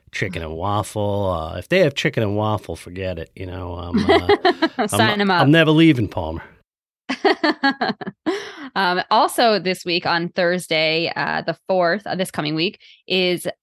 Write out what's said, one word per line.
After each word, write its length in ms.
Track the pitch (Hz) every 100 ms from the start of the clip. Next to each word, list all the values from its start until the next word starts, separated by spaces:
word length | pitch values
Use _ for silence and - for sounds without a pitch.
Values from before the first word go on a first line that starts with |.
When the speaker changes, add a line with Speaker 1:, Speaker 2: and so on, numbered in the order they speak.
| _
Speaker 1:
chicken 280 | - 104 87
and 140 | 80
waffle. 760 | 80 95 104 98 110 104 101 95
Uh, 240 | 87 80 87
if 120 | -
they 120 | 180
have 160 | 160 -
chicken 260 | 160 139
and 140 | 107 104
waffle, 400 | 107 107 - 80
forget 420 | - 90 92 85
it. 120 | 80
You 120 | - 92
know, 280 | 92 87
I'm, 340 | 87 87 - -
uh, 800 | 339 - 415 381 - 311 - 220
Speaker 2:
<laughs> 0 |
Sign 280 | 208 220
Speaker 1:
I'm, 60 | 208
Speaker 2:
'em 80 | 202
up. 100 | 180
Speaker 1:
I'm 80 | 135
never 220 | 165 156
leaving, 340 | 156 165 131 104
Palmer. 380 | - 80 82 - _ _ _ _ _ -
Speaker 2:
<laughs> 560 | 262 - - 294 - 277 269 226 220 - - - 392 - - 277 -
Um, 260 | 185 180 -
also 520 | 220 330 - 240 208
this 240 | 170 180
week 200 | 180 170
on 260 | 156 170 170
Thursday, 800 | - 175 180 - 156 160 160 165
uh, 280 | - 151 156
the 140 | 160 160 -
fourth, 360 | 185 175 196 -
uh, 100 | 180
this 160 | 185
coming 240 | - 151 156
week, 240 | 180 - - - -
is, 400 | 185 180 175 - -